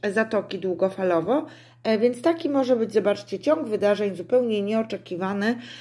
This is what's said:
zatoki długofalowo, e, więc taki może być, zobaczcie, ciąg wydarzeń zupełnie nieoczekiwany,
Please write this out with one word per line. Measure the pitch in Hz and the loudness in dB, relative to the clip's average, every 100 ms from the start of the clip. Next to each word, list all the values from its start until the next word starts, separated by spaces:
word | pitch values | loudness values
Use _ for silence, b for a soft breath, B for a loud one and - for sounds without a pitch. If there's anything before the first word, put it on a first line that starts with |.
| 208 | -2
zatoki | 196 220 208 196 190 | 0 0 0 -2 -6
długofalowo, | 185 170 190 190 185 170 160 277 311 B B B | -4 0 -2 0 0 2 2 0 -2 B B B
e, | 226 220 | 0 2
więc | 240 247 | 2 2
taki | 330 330 285 | 0 0 0
może | 277 254 240 | 0 2 2
być, | 220 | 2
zobaczcie, | 208 196 202 - 190 | 2 2 0 -4 -4
ciąg | 277 320 233 | 0 0 0
wydarzeń | 214 202 202 202 175 | 0 2 2 0 -4
zupełnie | 175 247 240 214 | 0 2 2 0
nieoczekiwany, | 202 220 220 196 - 175 190 202 208 240 B B | 0 -2 -2 -6 -8 -6 -4 0 0 -2 B B